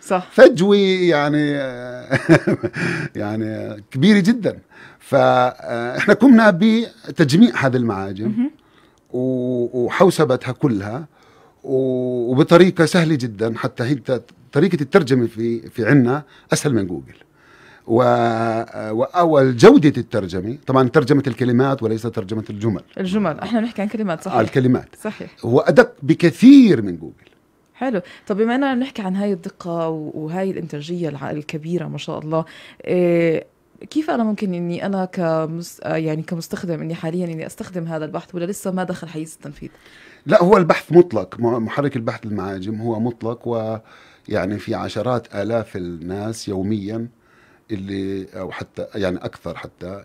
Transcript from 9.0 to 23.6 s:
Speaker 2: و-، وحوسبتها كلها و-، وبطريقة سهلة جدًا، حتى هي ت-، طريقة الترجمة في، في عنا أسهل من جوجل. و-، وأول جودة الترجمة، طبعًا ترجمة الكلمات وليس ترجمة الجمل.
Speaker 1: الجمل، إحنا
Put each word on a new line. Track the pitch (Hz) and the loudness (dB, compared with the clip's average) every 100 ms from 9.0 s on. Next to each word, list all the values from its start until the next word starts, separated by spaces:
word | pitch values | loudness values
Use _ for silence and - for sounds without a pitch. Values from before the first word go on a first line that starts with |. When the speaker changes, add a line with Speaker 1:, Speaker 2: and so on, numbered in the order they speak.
| _ | _
Speaker 2:
و-، | 123 131 127 123 123 120 127 | -4 -2 -2 -2 -2 -2 -2
وحوسبتها | 117 - 180 170 143 123 127 | -2 4 4 4 0 0 -4
كلها | 117 143 101 101 127 151 _ _ _ _ _ | -4 -2 -2 -6 -10 -12 _ _ _ _ _
و-، | - 131 131 127 123 123 117 | -4 -2 -2 -2 -4 -4 -2
وبطريقة | 131 160 170 185 175 | 0 6 6 6 4
سهلة | 156 180 160 | 2 2 0
جدًا، | 147 123 101 113 110 | -2 -4 -4 -4 -4
حتى | 131 - | -8 -6
هي | 120 | -4
ت-، | 139 - 123 - _ _ | -4 -4 -6 -8 _ _
طريقة | 143 196 156 | 0 2 0
الترجمة | 139 196 127 131 113 | 2 2 4 0 0
في، | 107 117 117 - | -4 -6 -6 -8
في | - 110 | -4 4
عنا | 143 120 143 - - - | 4 4 0 -6 -18 -6
أسهل | - 147 | -4 -2
من | 110 92 | -2 -2
جوجل. | 80 64 - _ _ _ _ - - - | -8 -12 -20 _ _ _ _ -20 -18 -2
و-، | 113 123 120 117 113 113 113 113 107 110 | 2 2 2 0 -2 -4 -4 -8 -10 -8
وأول | 110 127 180 170 147 135 120 | -4 -2 0 2 4 4 8
جودة | 196 269 147 135 | 10 10 6 2
الترجمة، | - 110 92 92 101 - - | -4 -4 -4 -6 -6 -10 0
طبعًا | 131 127 | 2 4
ترجمة | 160 131 143 135 | 2 2 2 0
الكلمات | 117 127 120 139 135 | -2 0 2 2 0
وليس | 110 113 | -2 -4
ترجمة | 113 113 98 110 107 | -4 -6 -6 -8 -8
الجمل. | 104 113 92 - - | -4 -4 -4 -8 -10
Speaker 1:
الجمل، | 185 214 185 147 | -4 -2 -2 -4
إحنا | 196 226 | -4 -4